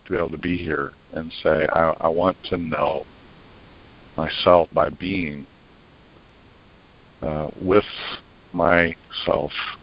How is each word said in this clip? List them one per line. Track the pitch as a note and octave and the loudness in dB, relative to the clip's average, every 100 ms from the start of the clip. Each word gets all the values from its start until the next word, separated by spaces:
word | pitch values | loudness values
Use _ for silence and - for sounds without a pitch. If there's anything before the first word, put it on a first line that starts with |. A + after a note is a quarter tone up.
| - | -6
be | A2+ | -4
able | E2+ | -4
to | D#2 | -4
be | F2 F2+ | -4 -4
here | E2 D2 C#2 - _ | -2 -4 -6 -10 _
and | D#2+ D#2+ - | -12 -10 -2
say, | - D#2+ - | 2 2 2
I, | - E2 D#2 | 2 2 2
I | E2 | 0
want | E2 F#2 F2+ - | 2 0 0 -6
to | F2+ | -6
know | E2 C#2+ D2 C#2 - - - - - - - - - - - - | -4 -2 -2 -2 -8 -20 -20 -20 -20 -20 -20 -20 -20 -20 -12 -6
myself | D#2 - F#2+ F2 D#2+ | -6 2 6 6 6
by | D#2+ D#2 | 0 0
being, | - F2+ F#2+ D#2+ C#2+ C#2 - - - _ _ - - _ - - - - - _ - - _ | -2 -6 -4 -6 -8 -16 -20 -20 -20 _ _ -20 -20 _ -20 -20 -20 -20 -20 _ -20 -20 _
uh, | - D2+ D#2 - | -6 -6 -6 -6
with | F#2 G2+ - - - - - - - | 2 2 2 -10 -12 -14 -16 -20 -8
myself | F2+ E2 F2 E2+ - - - - - - - - - | 0 4 4 4 -2 -14 -8 -2 -2 -2 -8 -10 -12